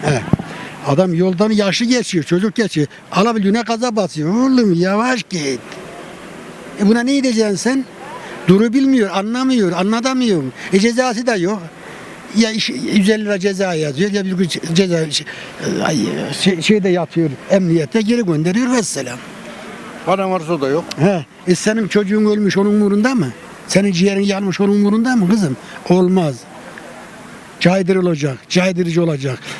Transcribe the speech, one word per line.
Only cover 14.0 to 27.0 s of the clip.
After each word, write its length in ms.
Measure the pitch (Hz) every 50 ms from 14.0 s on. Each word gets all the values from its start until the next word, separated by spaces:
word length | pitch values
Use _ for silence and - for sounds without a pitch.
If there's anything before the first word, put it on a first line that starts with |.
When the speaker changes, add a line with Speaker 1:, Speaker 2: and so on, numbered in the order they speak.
| 196 208 196
Speaker 1:
ya 120 | 202 190
bir 80 | 190 185
gün 120 | 175 190
ce-, 300 | 160 - - - 170 170
ceza, 360 | 175 196 180 170 165 160 151
şey, 160 | 143 - 151 - - - - - - - - - - - -
ay, 140 | - 165 123 104 - - - - - 151 -
şey, 220 | - 190 190 165 160
şeyde 260 | - 214 208 185 196
yatıyor, 420 | 180 180 160 - - 170 165 151 127 - - -
emniyette 500 | 190 196 190 170 165 170 151 - - 226
geri 240 | 214 202 240 240 226
gönderiyor 460 | 175 160 151 160 175 185 233 262 247 262
vesselam. 460 | 247 196 - - 143 131 123 120 120 - - - - - - - - - - - - - - - - -
Speaker 2:
Paran 240 | 165 185 196 190 190
varsa 220 | 185 180 156 156 175
o 80 | 147
da 80 | 135 135
yok. 160 | 139 165 - - - -
Speaker 1:
He. 260 | 147 196 196 165 139 - - - -
E 80 | 180 180
senin 340 | - - 202 220 226 214 165
çocuğun 360 | - 208 208 185 208 214 214
ölmüş, 320 | 214 208 214 208 190 160
onun 140 | 190 202 208 208
umurunda 400 | 214 208 202 202 208 214 254 269
mı? 140 | 233 151 123 - - - - - - - -
Senin 240 | - 185 202 202 185
ciğerin 300 | 165 185 202 196 196 202
yanmış, 360 | 196 196 190 202 190 165 -
onun 120 | 202 202 202
umurunda 440 | 208 202 202 208 226 233 262 254
mı 140 | 233 185 175
kızım? 260 | 220 220 190 143 127 - - - - - - -
Olmaz. 460 | 175 185 185 180 185 190 170 147 127 113 - - - - - - - - - - - -